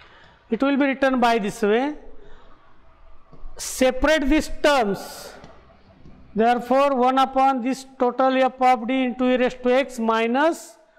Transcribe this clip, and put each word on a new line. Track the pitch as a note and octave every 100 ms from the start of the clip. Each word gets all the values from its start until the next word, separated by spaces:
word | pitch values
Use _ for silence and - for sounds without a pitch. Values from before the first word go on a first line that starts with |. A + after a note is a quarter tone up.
| - - - - -
It | G#3+
will | C4+ C#4
be | C#4
written | C4+ C4+ C4
by | A#3+ A#3
this | G3+ -
way. | G#3 A3 C#4 D4+ - - - - - - - - - - - - - - - -
Separate | - - B3+ B3+ C#4+ D#4 C4+
these | D4+ - -
terms. | D#4 C#4 G#3 F#3+ - - - - - - - - - - - - -
Therefore, | G3+ A3+ B3 B3 C4 C#4+
one | C4 B3 C4
upon | C4 C4 C4+ C4+
this | A#3 B3+ - -
total | B3 A#3+ C4 C4
f | B3+ B3+
of | B3+ B3+ A3+
d | C4
into | B3+ A#3
e | B3+ B3+
raised | B3 -
to | B3
x | B3+ C4 A#3+
minus | A3+ A3 A3+ B3+ D#4+ E4 - - _